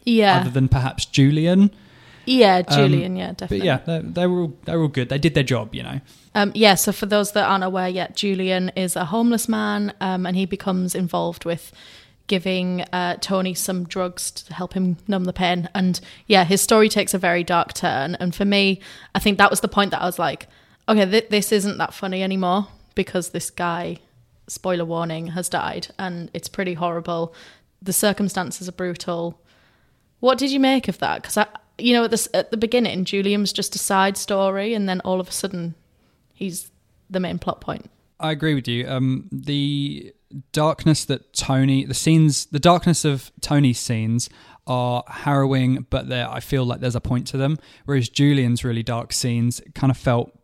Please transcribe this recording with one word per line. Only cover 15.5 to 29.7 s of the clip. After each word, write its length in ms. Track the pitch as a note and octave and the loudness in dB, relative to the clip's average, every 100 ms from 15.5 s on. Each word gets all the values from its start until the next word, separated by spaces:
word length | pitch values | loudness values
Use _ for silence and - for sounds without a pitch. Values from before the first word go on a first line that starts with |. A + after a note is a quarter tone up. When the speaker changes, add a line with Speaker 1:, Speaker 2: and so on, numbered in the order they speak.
| F3+ E3 | 0 -2
Speaker 1:
And 260 | G3 F#3 F3 - - - | 0 0 0 -6 -14 4
yeah, 160 | F#3+ | 4
his 160 | E3+ G3 | 6 2
story 280 | - A3 G#3+ | 4 6 6
takes 260 | G#3 F#3+ | 4 0
a 40 | F#3+ | 0
very 240 | F3+ F3 | 0 0
dark 320 | E3+ E3+ - | 2 0 0
turn. 420 | - E3+ B2 D3 F3 | -2 -2 -2 -4 -2
And 120 | F3+ | -4
for 120 | - | 0
me, 360 | G3+ G3+ G3 F#3+ - - - | 2 4 2 0 -6 -20 -6
I 40 | G3 | 0
think 200 | G#3+ G3+ | 0 6
that 120 | G3+ | 4
was 80 | G3+ | 4
the 60 | A3+ | 0
point 220 | G#3 G3 | 0 0
that 100 | - | 0
I 40 | F3+ | -4
was 140 | F3 | -2
like, 260 | D#3+ - - _ _ _ - | -4 -4 -14 _ _ _ 0
"Okay, 160 | G#3+ | 4
th-, 240 | F#3 A3 A3 | 4 2 2
this 200 | G#3 G3 | -2 2
isn't 280 | G#3 G3+ - | 0 0 -4
that 140 | D#3+ | -6
funny 300 | - F#3+ F#3 | -4 -6 -2
anymore," 460 | F#3+ F#3+ F3+ G3 G3 - _ | -2 0 2 0 -2 -12 _
because 360 | - F#3 F#3 E3+ | -6 -2 -4 -4
this 200 | E3+ - | -8 -8
guy, 480 | - F3 E3+ E3+ C#3+ _ _ _ _ - | -6 -4 -4 -6 -10 _ _ _ _ -16
spoiler 380 | - F#3 F3 | -8 -4 -2
warning, 440 | E3 E3 E3+ D#3+ E3 | -2 -4 -4 -6 -6
has 200 | F3 E3+ | -6 -4
died, 400 | D#3+ D#2 F3 - - | -4 -4 -6 -10 -10
and 320 | F#3+ F3 E3 | -8 -8 -10
it's 160 | E3+ - | -12 -10
pretty 260 | - F3+ | -6 -6
horrible. 600 | E3 F3 E3+ E3+ E3+ E3 - - - _ _ | -4 -4 -4 -6 -6 -6 -10 -20 -20 _ _
The 100 | F#3 | -6
circumstances 760 | F3+ G#3+ G3 G3+ F#3+ E3+ - F3+ | 0 0 0 -2 -2 -6 -8 -12
are 40 | |
brutal. 680 | F3 F3+ E3+ - E3+ E3+ D#3+ _ _ _ | -6 -6 -6 -6 -6 -6 -10 _ _ _